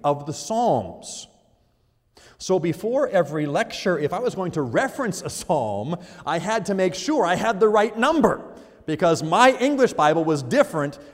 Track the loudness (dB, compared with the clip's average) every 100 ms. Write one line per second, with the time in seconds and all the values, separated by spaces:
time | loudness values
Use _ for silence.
0 | -2 -2 -4 -10 -4 -2 2 0 -2 -12
1 | -16 -16 -18 _ _ _ _ _ _ _
2 | _ _ -20 _ -2 0 0 -2 -2 0
3 | 2 2 0 -2 -2 -2 -4 -4 -2 0
4 | -2 -2 -4 -4 -4 -2 -2 0 -2 -2
5 | -6 -6 -8 -10 -2 -2 -2 -4 -6 -8
6 | -10 -12 -6 -4 -2 -2 -2 0 0 0
7 | -2 0 2 2 0 2 4 4 2 2
8 | 0 4 2 0 -8 -18 -20 -14 -6 0
9 | 2 2 2 4 6 6 0 2 2 4
10 | 4 4 2 0 0 2 2 0 -4 -6
11 | -18